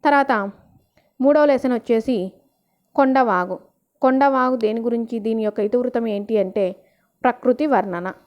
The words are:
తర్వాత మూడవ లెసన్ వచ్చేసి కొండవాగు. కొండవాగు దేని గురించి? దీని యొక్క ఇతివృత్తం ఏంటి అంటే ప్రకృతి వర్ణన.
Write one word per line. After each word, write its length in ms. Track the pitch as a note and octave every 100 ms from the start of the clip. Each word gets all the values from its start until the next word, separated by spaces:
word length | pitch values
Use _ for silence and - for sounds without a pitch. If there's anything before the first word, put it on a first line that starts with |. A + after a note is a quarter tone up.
| D4+
తర్వాత 460 | C#4+ C#4 A3+ G3+ - _ _ _ _ _ _
మూడవ 240 | C4 D4+ D4
లెసన్ 280 | C4 C4
వచ్చేసి 580 | A#3+ - A3+ A3 A#3+ F#3 - _ _ _ _ _ -
కొండవాగు. 640 | C4+ C4 B3 F#3 F3+ F#3 _ _ _ _
కొండవాగు 540 | C4 C4 C#4 C4+ B3+ B3+
దేని 260 | G#3+ A3
గురించి? 380 | A#3 A#3 A3+ A#3
దీని 240 | G#3 A3+
యొక్క 160 | G#3+ G#3+
ఇతివృత్తం 480 | G#3 B3 B3 A#3 A3+
ఏంటి 300 | G3+ G#3 A3
అంటే 380 | F#3+ G3+ F#3 F#3 _ _ _ _
ప్రకృతి 420 | B3 A#3+ B3 B3 D4+
వర్ణన. 480 | B3 G3+ F3 F3+ -